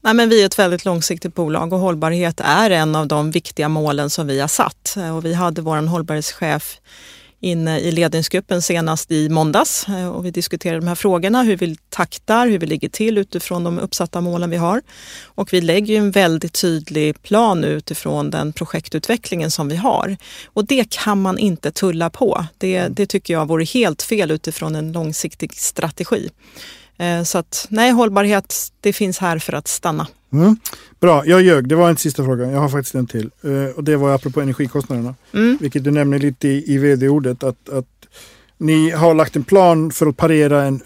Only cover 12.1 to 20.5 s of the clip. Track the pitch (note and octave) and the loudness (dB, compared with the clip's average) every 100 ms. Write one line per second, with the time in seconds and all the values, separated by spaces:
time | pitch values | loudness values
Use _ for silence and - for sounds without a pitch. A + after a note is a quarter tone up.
12.1 | - - A3 B3 G3 D#3+ D3+ - - A3 | -4 0 2 4 0 -2 -4 -4 -2 0
13.1 | G#3+ G3 F3 - F3 E3+ E3+ F#3 - E3+ | 0 -2 -6 -6 -4 -4 -4 -6 -4 -4
14.1 | F3+ F3 E3+ F3 E3+ E3+ G#3+ - - - | -2 -4 -2 -2 -2 0 -2 -4 -20 -20
15.1 | - - - G3 F3+ E3+ F3 G#3 G#3+ G#3 | -20 -18 -10 -2 0 2 0 2 0 2
16.1 | G3 F3+ D#3+ E3 - F3+ D#3+ D#3 D#3 D3+ | 4 2 2 -4 -2 -2 -2 -4 -2 -2
17.1 | D3+ - G#3 A3+ F3+ D3+ D3+ - D#3+ D#3 | -4 0 2 2 2 -2 -4 -6 -10 -6
18.1 | D3 D3 D#3 D3+ D3+ E3 E3 - D#3 - | -4 -4 -4 -6 -6 -8 -8 -6 -8 -4
19.1 | A#3+ - F3 D#3+ D3+ C#3+ E3 A#3+ - - | -4 -4 -6 -4 -4 -4 -2 -2 -2 -2
20.1 | G3 - - - | -8 -12 -20 -10